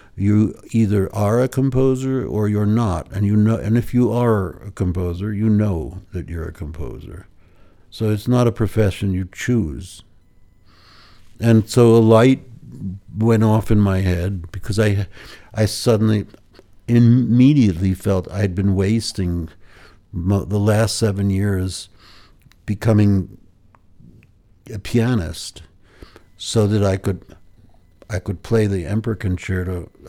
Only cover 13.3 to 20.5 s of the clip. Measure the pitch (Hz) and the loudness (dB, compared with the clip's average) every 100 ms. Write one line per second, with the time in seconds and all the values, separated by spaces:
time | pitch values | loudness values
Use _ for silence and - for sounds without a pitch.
13.3 | 113 110 113 - 104 101 95 92 87 87 | 4 4 2 4 4 4 2 0 0 -2
14.3 | 98 82 - - 101 107 101 98 - - | -6 -10 -10 -4 0 0 0 -4 -10 -20
15.3 | - - - 107 - - 110 110 107 - | -20 -10 -2 -2 0 0 2 2 0 -4
16.3 | - _ - - - - 117 120 123 120 | -12 _ -20 -20 -16 0 4 6 6 4
17.3 | 120 131 147 110 82 95 92 104 95 85 | 6 6 6 4 2 -2 -2 -2 -2 -2
18.3 | 98 104 90 98 95 98 113 107 - 90 | -4 -2 0 0 2 2 0 -2 -4 -4
19.3 | 87 80 - - - - - _ - 85 | -4 -6 -12 -20 -20 -20 -20 _ -6 -2
20.3 | 98 85 | 0 0